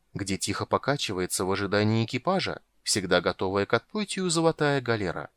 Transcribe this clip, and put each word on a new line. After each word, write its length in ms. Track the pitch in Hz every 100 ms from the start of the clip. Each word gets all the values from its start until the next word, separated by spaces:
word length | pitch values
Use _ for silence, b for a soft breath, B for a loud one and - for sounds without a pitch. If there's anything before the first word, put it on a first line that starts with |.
| _
где 220 | - 95 95
тихо 300 | - 95 101
покачивается 800 | 98 - 143 - 92 92 -
в 80 | 92
ожидании 520 | 98 101 104 107 110
экипажа, 560 | 113 127 - 185 113 80 - _
всегда 380 | - 110 92 90
готовая 460 | 90 87 95 98 101
к 80 |
отплытию 540 | 117 - 214 202 - 185
золотая 520 | 165 165 156 147 143
галера. 500 | 120 113 95 76 71